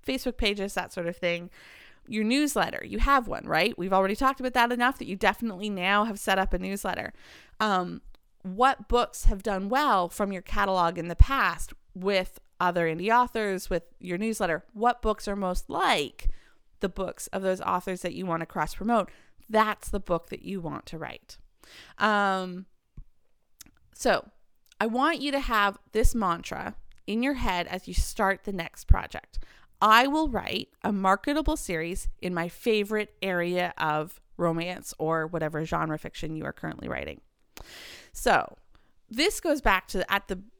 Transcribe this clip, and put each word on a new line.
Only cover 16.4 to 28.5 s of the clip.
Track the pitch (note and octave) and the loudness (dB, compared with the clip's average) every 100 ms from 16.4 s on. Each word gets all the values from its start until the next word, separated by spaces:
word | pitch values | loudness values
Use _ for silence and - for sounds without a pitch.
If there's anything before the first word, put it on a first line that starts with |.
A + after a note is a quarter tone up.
| - _ _ _ | -10 _ _ _
the | G3 | -6
books | F#3+ F#3 - - | -4 -8 -8 -8
of | F#3+ | -2
those | F#3+ F#3 | -2 0
authors | - F#3 F#3+ F#3 | 0 -2 -2 -6
that | F3+ | -6
you | - | -6
want | F#3 E3 | -4 -4
to | E3 | -4
cross | F3+ D3+ - | -4 -4 -2
promote? | G#3 A#3 F3+ - - - - | 0 2 0 -10 -20 -20 -2
That's | A3 G#3+ G#3 - | 2 2 -2 -6
the | G3+ | -6
book | F#3 E3+ - | -2 -4 -4
that | - | -14
you | - G3 | -8 -8
want | E3 C#3+ - | -8 -10 -12
to | D#3+ | -12
write. | D3+ - _ - - _ - - - - | -12 -12 _ -20 -20 _ -20 -20 -20 -2
Um, | G#3+ G#3 G3+ F#3+ F#3 F3+ F#3 _ _ - - _ _ _ _ _ - _ _ | 0 2 2 0 -4 -10 -14 _ _ -20 -20 _ _ _ _ _ -20 _ _
so | - B3 E3+ - _ _ _ _ _ | -2 2 2 0 _ _ _ _ _
I | A3 | -2
want | A#3+ D4 D#4+ | 2 2 2
you | C#4+ | -2
to | C#4 | -2
have | C4+ A3 G3+ G3 _ | 0 2 2 0 _
this | G#3+ - | 4 4
mantra | A#3 F#3+ E3+ - - - - - - | 4 0 -2 -6 -8 -8 -12 -16 -14
in | - G#3+ | -6 -2
your | C4 | 0
head | C4 A#3+ F3+ F3 | 0 0 0 -2
as | F#3 - | -8 -2
you | |
start | F#3 - - G3 G3 | 0 0 2 0 0
the | - | -4